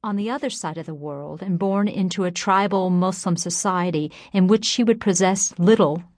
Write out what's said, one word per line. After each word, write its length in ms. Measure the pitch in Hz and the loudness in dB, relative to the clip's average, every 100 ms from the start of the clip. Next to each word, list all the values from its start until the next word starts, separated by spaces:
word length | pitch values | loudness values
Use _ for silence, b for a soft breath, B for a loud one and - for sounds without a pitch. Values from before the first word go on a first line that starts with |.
on 120 | 202 202 | -4 -4
the 120 | 214 | -4
other 220 | 277 269 | -4 -6
side 260 | - 160 165 | -6 -10 -8
of 80 | |
the 100 | 160 | -10
world 480 | 151 147 143 147 156 | -10 -10 -10 -12 -10
and 160 | 190 175 | -4 -2
born 300 | 196 196 208 | 0 0 0
into 360 | - 185 196 | 0 -4 -2
a 60 | 180 | -4
tribal 600 | 175 - 190 202 196 185 | -2 2 2 4 2 2
Muslim 440 | 180 185 185 185 | 2 2 -2 -2
society 760 | 170 180 - 202 180 180 156 151 B B | -2 -2 -2 -2 0 0 -2 -4 B B
in 160 | 196 185 | 2 4
which 200 | 220 220 | 4 2
she 180 | - | 0
would 160 | 233 233 | 2 2
possess 580 | 208 175 185 190 - - | 0 2 2 2 -2 2
little 440 | 175 220 151 160 - | 4 6 4 0 -10